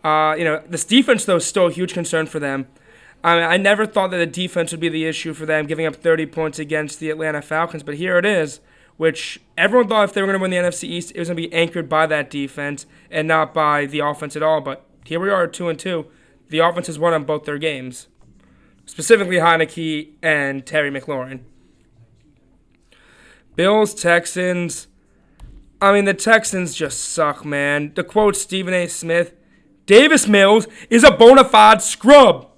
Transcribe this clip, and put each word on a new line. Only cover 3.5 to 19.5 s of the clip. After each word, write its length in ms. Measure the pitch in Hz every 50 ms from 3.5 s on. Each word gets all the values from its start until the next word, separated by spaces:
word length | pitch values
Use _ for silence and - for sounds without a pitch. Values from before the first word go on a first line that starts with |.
| 175
never 300 | 190 196 196 214 208 214
thought 240 | 214 - 208 190 185
that 60 | 185
the 100 | 180 170
defense 460 | 156 139 175 185 175 - 175 165 -
would 80 | 170 160
be 80 | 165 165
the 180 | 151 160 160
issue 260 | 160 151 - - 160
for 140 | 151 156 156
them, 200 | 156 156 151 151
giving 200 | 147 160 151 160
up 80 | 156 143
thirty 320 | - - 170 160 160 156
points 320 | 147 - 165 156 156 151 -
against 400 | 156 147 156 151 151 147 - -
the 100 | 160 156
Atlanta 320 | 156 160 160 156 151 147
Falcons, 440 | 147 - 156 156 170 170 - 156 143
but 100 | 147 147
here 240 | 147 175 185 180 175
it 80 | 180
is, 340 | 208 208 175 156 143 - - _ _ _ _ _ _ _
which 440 | _ 160 160 156 - - - - - _ _ _
everyone 320 | - 170 202 226 247 240 190
thought 160 | 220 214 202
if 80 | 196
they 80 | - 208
were 60 | 196
gonna 140 | 196 196 190
win 100 | 190 185
the 80 | 185 180
N 60 | 175
F 100 | 175 175
C 140 | - - -
East, 240 | 170 175 170 - -
it 60 | 180
was 80 | 170 165
gonna 80 | 175
be 160 | 165 165 160
anchored 360 | - 165 170 165 170 175 151 131
by 160 | 156 156 160
that 240 | 156 156 151 139 143
defense 540 | - 143 139 135 - - 143 143 147 139 - _ _ _ _ _
and 160 | - 160 156 156
not 260 | 160 160 156 156 -
by 320 | 165 151 147 147 147 143
the 140 | 139 147 147
offense 340 | 147 147 143 - 151 143 -
at 80 | 151
all. 180 | 151 156 156 151
But 240 | 135 139 131 - _ _ _ _ _
here 160 | - 156 170
we 100 | 185 196
are, 160 | 202 185 175
two 220 | 165 - - 180 170
and 100 | 160 147
two. 280 | - 190 180 160 151 - _ _ _ _ _ _ _ _
The 100 | 151 156
offense 300 | 165 175 175 175 170 -
has 100 | 160 147
won 160 | 160 170 165
on 100 | 156 143
both 200 | 143 151 147 151
their 140 | - 147 143
games, 500 | 156 156 147 131 127 127 123 - - _ _ _ _ _ _ _ _ _ _ _ _ _ _ _ _
specifically 500 | - - - 151 - 233 208 196 180 185
Heinicke 760 | 180 165 170